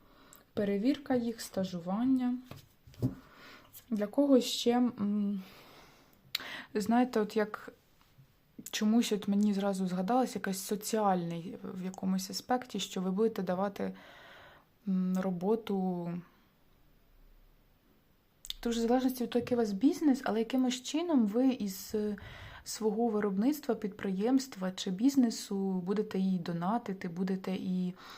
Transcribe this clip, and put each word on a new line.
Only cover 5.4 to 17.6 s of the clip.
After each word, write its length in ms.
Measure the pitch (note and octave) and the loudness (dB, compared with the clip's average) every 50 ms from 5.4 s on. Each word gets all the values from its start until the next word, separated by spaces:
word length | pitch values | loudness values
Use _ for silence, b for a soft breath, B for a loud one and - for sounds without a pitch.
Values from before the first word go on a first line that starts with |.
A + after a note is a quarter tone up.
| F#3 B B B B B B B B B B B B B B B _ - B B B B B B B B - | -8 B B B B B B B B B B B B B B B _ -12 B B B B B B B B -4
знаєте, 460 | G#3+ G3 A3 A#3 B3 B3+ B3 - A3 | -2 2 4 6 6 4 4 2 0
от 160 | G#3+ G#3+ - | 0 2 0
як 360 | G#3+ G#3 G#3+ - - - - - _ _ _ _ _ - _ _ - - _ _ _ _ _ _ - - - | 0 0 0 -4 -12 -14 -18 -18 _ _ _ _ _ -20 _ _ -20 -20 _ _ _ _ _ _ -18 -14 -8
чомусь 420 | - - G#3+ G#3+ A3+ A#3 A3 - | -4 0 2 4 4 4 4 2
от 160 | G#3+ F#3+ - G3 | 0 -2 0 0
мені 260 | G3+ G3+ G#3 G#3 G3 | 2 2 2 2 2
зразу 320 | G3 G3+ G3+ G3 F#3+ F#3+ | 2 0 0 0 0 -2
згадалось 480 | F3 F3+ F#3 F#3 G#3+ B3 C4 B3+ B3+ - | -2 0 -2 0 2 2 2 2 0 -2
якась 320 | G3 - G3 F#3 - - | -6 -4 -4 -4 -6 -4
соціальний 920 | - G#3+ G3 - - A3+ A3 G#3 G3 F#3 F3+ E3+ E3+ E3+ E3+ E3 F#3+ - G3 | -4 -6 -4 -2 -2 0 2 4 4 4 2 0 -4 -6 -6 -8 -10 -12 -10
в 220 | G3 G3 F#3+ F#3 F3+ | -10 -10 -10 -8 -8
якомусь 460 | F#3 F#3 - F#3+ F#3+ F#3+ F#3 F#3+ - | -8 -8 -4 -2 0 0 0 -2 -4
аспекті, 500 | F#3+ - - - B3+ B3 B3+ - - G3 | -8 -10 -2 -2 -2 -2 -2 -6 -6 -8
що 200 | F#3+ - - G3 | -6 -4 -4 -4
ви 100 | F3+ F#3+ | -2 -2
будете 320 | F#3 G3+ A3+ A3 A3 G3+ | 0 2 0 0 0 -2
давати, 520 | F#3 F3+ F3+ F#3 G3+ G3+ G3 - G3 F#3+ F#3+ B B B B B B B B B B B B B B B _ _ - G3+ | -2 -2 -2 -2 -2 -4 -2 -4 -6 -6 -6 B B B B B B B B B B B B B B B _ _ -4 -2
м, 300 | F#3 F#3 F#3 F#3 F#3 F#3 | 0 0 2 2 0 0
роботу. 920 | F#3 F#3+ F3+ E3+ F3+ G#3 A3+ A3+ A3+ - G3 F#3+ F#3 F#3 F3+ F3 E3+ E3+ F3 F3 b b b b b b b b _ _ _ _ _ _ _ _ _ _ _ - - - - - - - _ _ | 0 -2 -2 -2 0 0 0 0 0 -4 -2 0 0 0 -2 -2 -4 -6 -8 -8 b b b b b b b b _ _ _ _ _ _ _ _ _ _ _ -20 -20 -20 -20 -20 -20 -20 _ _